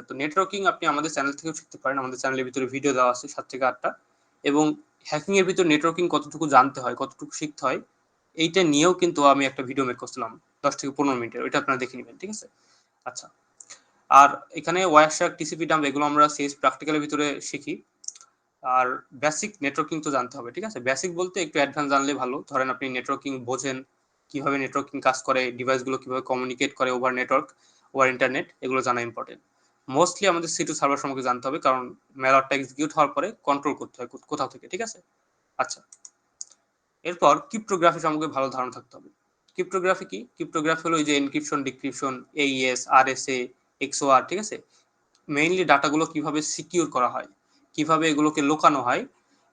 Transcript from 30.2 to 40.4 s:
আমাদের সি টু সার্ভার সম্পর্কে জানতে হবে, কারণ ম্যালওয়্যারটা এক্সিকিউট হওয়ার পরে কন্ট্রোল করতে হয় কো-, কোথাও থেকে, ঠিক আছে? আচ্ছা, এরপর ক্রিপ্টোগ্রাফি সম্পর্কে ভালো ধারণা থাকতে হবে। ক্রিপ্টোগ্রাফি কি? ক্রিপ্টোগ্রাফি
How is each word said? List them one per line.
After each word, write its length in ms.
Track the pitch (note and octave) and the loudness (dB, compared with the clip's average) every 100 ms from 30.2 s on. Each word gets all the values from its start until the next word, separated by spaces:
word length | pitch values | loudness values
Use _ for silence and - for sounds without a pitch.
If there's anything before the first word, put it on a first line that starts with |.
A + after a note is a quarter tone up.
| G3 | 0
আমাদের 200 | E3+ E3 - | 0 -2 -4
সি 80 | E3 | -4
টু 60 | |
সার্ভার 280 | D3+ C#3+ C#3 | 0 0 0
সম্পর্কে 220 | C#3 C3+ | -2 -4
জানতে 240 | B2+ B2 C3+ | -2 -2 -4
হবে, 120 | D#3 | -2
কারণ 220 | C#3 C3 B2 A2+ _ C3+ | 0 0 -2 -14 _ -2
ম্যালওয়্যারটা 300 | C3 C3+ C3 C#3 | 4 4 4 -2
এক্সিকিউট 360 | C3 - D3+ D#3 | -4 -4 -2 2
হওয়ার 160 | C#3+ C#3+ | 2 2
পরে 120 | F#3+ A3 - | -4 -4 -2
কন্ট্রোল 260 | C#3 D3 B2+ | 0 0 -4
করতে 200 | A#2 - | -8 -12
হয় 120 | A#2+ | -14
কো-, 140 | F#2+ - | -14 -8
কোথাও 200 | D3+ C3 | -6 -6
থেকে, 180 | B2+ A#2+ | -8 -12
ঠিক 140 | F#3 | -10
আছে? 180 | A3+ - _ _ _ _ _ - | -8 -12 _ _ _ _ _ -4
আচ্ছা, 220 | - - _ - - _ _ - - _ _ _ _ _ | -4 -6 _ -20 -20 _ _ -20 -20 _ _ _ _ _
এরপর 300 | E3+ F3 D3+ D3 - | -8 4 4 4 0
ক্রিপ্টোগ্রাফি 500 | A3 G#3+ F#3+ E3+ D#3+ | -8 -4 2 2 2
সম্পর্কে 280 | D#3+ D3+ D#3 | -2 -2 -2
ভালো 200 | C3+ C3+ | -2 -2
ধারণা 220 | C3 B2+ | -2 -6
থাকতে 220 | A2+ - - | -8 -20 -20
হবে। 120 | - _ _ _ _ | -20 _ _ _ _
ক্রিপ্টোগ্রাফি 520 | - F3 F#3+ F#3 F3+ F#3+ | -6 -4 0 0 0 -4
কি? 140 | G3 B3 | -12 -12
ক্রিপ্টোগ্রাফি 480 | - | -10